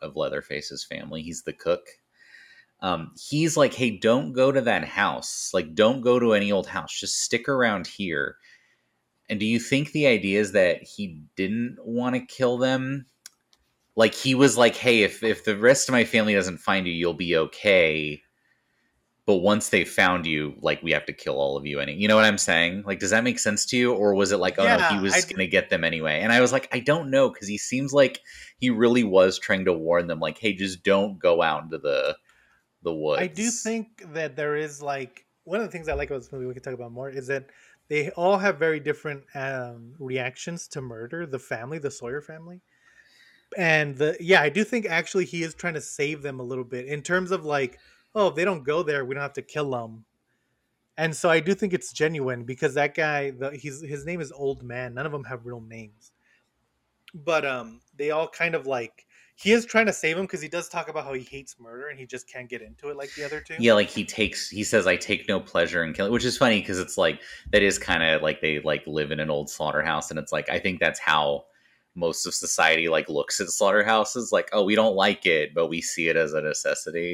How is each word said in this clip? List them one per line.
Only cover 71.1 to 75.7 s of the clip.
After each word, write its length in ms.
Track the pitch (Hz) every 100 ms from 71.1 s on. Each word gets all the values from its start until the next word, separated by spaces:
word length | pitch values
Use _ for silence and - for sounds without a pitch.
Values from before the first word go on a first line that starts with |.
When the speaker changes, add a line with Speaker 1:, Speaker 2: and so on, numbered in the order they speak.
| 78 73 69 - _ _ _ _ 90
Speaker 1:
most 300 | 85 - 110
of 80 |
society, 540 | - - - 82 80 82
like, 200 | 80 -
looks 320 | 73 - -
at 80 | 87
slaughterhouses, 840 | - 101 104 107 110 104 123 110
like, 180 | 95 -
"Oh, 100 | 104
we 120 | 98 107
don't 200 | 110 95
like 300 | 101 101 92
it, 280 | 80 73
but 140 | 78
we 140 | 80